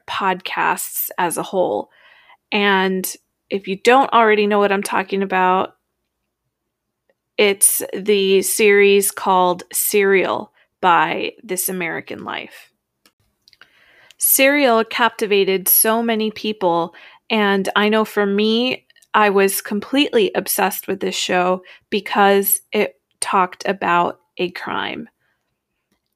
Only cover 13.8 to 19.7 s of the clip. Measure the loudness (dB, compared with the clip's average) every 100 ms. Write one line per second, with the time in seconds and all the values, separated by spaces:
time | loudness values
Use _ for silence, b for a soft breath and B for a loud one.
13.8 | b b b _ -2 2 4 4 4 2
14.8 | 0 -2 -2 -2 0 2 2 0 0 0
15.8 | 0 0 0 -2 -2 -4 -8 -2 0 0
16.8 | -2 B B B _ 0 2 0 0 0
17.8 | 2 2 0 -2 -2 0 0 0 -2 -6
18.8 | _ _ _ 2 2 4 2 0 -6